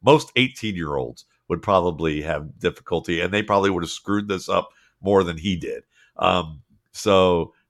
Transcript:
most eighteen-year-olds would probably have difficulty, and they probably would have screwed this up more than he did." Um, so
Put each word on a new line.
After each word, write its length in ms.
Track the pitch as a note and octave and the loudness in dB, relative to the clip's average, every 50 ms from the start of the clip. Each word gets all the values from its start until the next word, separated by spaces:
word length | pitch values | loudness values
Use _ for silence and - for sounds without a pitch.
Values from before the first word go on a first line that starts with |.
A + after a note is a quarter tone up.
most 280 | - C3 D3+ C#3+ - - - | 4 4 4 4 4 0 0
eighteen-year-olds 880 | B2 C3 B2+ C3 - - A2 G2 F2 D#2+ D2 C#2+ C2+ B1 A#1+ - - - _ _ _ _ - | 0 0 0 -2 -6 -8 -6 -6 -4 -6 -4 -4 -4 -4 -6 -10 -18 -20 _ _ _ _ -6
would 140 | F2+ E2 | -6 -4
probably 580 | - G#2 G2 F#2 F2 F2+ E2 D2 E2 D#2+ D2 D2+ | 0 2 2 4 4 2 -2 0 -2 -2 -2 -2
have 380 | D2+ E2 D2+ D2 D2+ C#2+ - - | -4 -4 -6 -6 -6 -10 -14 -4
difficulty, 640 | - F2 - - - - F2 D#2+ - - F2 E2+ | -4 -4 -4 -4 -8 -4 -4 -4 -2 -2 -2 -2
and 120 | F2 F#2 | -2 0
they 100 | G2+ G#2+ | -2 -2
probably 280 | G#2 G#2+ G#2 G2 G2 G2 | 0 2 2 2 2 2
would 120 | F#2 F2 | 0 0
have 80 | E2 D#2 | -4 -6
screwed 380 | - - - G2 G2+ G#2 G#2 G#2 | -8 -10 -6 -2 -2 -2 -2 -2
this 220 | G2 F2+ - - | -6 -6 -4 -2
up 180 | G2 F2+ - - _ _ _ _ _ _ | -2 -2 -2 -2 _ _ _ _ _ _
more 240 | - G2 G2+ G2 F#2 | 0 2 4 4 4
than 140 | E2+ E2 D#2+ | 2 -4 -4
he 180 | E2+ G2+ F#2 | -2 -2 -2
did." 280 | D#2+ - A#1+ A#1 B1 _ _ _ _ _ _ - - | -2 -4 -8 -10 -10 _ _ _ _ _ _ -8 -2
Um, 440 | - F2+ F#2 F2+ E2 D#2 D#2 C3+ - _ _ _ _ _ | 0 2 2 2 0 -4 -10 -18 -20 _ _ _ _ _
so 600 | - - - G#2+ G2 F#2+ F#2 F#2 F2 E2+ D#2+ - _ _ _ | -14 -6 0 2 4 6 6 4 4 2 -2 -4 _ _ _